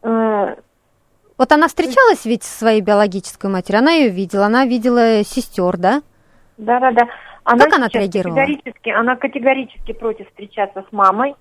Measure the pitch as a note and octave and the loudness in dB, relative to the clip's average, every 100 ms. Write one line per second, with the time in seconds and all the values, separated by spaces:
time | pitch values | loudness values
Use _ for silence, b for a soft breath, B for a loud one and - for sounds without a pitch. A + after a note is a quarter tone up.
0 | A#3+ A3+ A3+ G#3+ G3+ - _ _ _ _ | -2 -2 0 -2 -4 -6 _ _ _ _
1 | _ _ _ _ C4 D4+ D#4 - F4+ C5 | _ _ _ _ 0 2 2 -2 -2 4
2 | B4+ F#4 A3+ A3+ - - A3 A3 G3 G#3 | 4 2 0 -4 -6 -4 0 0 2 2
3 | G#3 F#3+ - - G3 F#3+ F3+ G#3 C4+ E4 | 2 -2 -12 -10 -6 -4 -2 2 2 4
4 | C4 F3+ F#3+ G3+ G3+ A#3 C4+ B3 A#3 A#3+ | 2 0 -4 0 0 2 0 0 0 2
5 | A#3 A3 G#3 - - - F3+ F3+ F3+ C4 | 2 2 0 -6 -8 -2 -2 0 0 0
6 | D4 _ _ _ _ _ G#3+ B3 B3+ A#3 | -4 _ _ _ _ _ -2 0 2 2
7 | A#3+ B B B - A#3+ D4 D#4+ A#3+ A3+ | 0 B B B 0 4 4 4 0 -2
8 | G3 F#3+ F3+ E3 C#4 D4 - - - G#3+ | -2 -2 -2 0 0 -2 -8 -12 -4 -2
9 | A#3 B3 C4+ C#4 B3+ C4+ B3+ - - A3 | -2 -2 -4 -2 -2 -2 -4 -12 -12 -8
10 | A3+ A3 F#3+ _ G3+ - G3 F#3+ F#3+ G#3 | -6 -8 -12 _ -18 -6 -6 -6 -12 0
11 | F#3+ G3 C4+ C#4 | 2 2 -2 -6